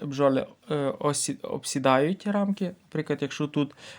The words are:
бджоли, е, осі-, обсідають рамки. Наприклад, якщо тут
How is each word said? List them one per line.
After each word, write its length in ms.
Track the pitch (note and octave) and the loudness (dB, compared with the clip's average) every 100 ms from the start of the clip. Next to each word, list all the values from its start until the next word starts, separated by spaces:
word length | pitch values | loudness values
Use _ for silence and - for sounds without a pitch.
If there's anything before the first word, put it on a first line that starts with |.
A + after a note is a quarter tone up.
| D3 | -6
бджоли, 400 | C3+ C#3 C3 - - - | 2 4 4 0 -8 -4
е, 40 | D3+ C3+ - | -2 -2 -2
осі-, 400 | D3 C#3+ - - | -2 -2 -4 -6
обсідають 840 | - - - C#3 C3 C3 D3+ F#3+ G#3 | -6 -8 -6 0 4 6 4 0 -2
рамки. 380 | G3+ G3+ G3 F3+ - | 0 0 -2 -4 -8
Наприклад, 360 | _ D#3 D3+ C#3+ | _ -6 -4 -2
якщо 260 | C#3 - D3 | -4 -4 -2
тут 260 | D3 C#3+ - - | 0 -2 -4 -20